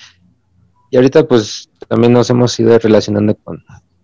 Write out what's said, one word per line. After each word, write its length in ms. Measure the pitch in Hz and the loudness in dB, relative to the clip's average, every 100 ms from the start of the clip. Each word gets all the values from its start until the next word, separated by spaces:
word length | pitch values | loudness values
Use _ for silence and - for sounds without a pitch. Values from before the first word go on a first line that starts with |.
| - _ _ _ _ _ _ _ _ | -20 _ _ _ _ _ _ _ _
Y 60 | 127 | 0
ahorita, 320 | 131 160 131 | 2 2 2
pues, 420 | 123 104 - - - - | 0 -2 -10 -20 -20 -6
también 260 | 113 120 | 0 2
nos 160 | 120 117 | 2 0
hemos 300 | 123 120 - | 0 -2 -2
ido 180 | 113 117 | 2 2
relacionando 560 | 110 104 104 101 104 - | 2 0 0 -2 -2 -4
con, 280 | - 85 _ - _ _ | -10 -18 _ -20 _ _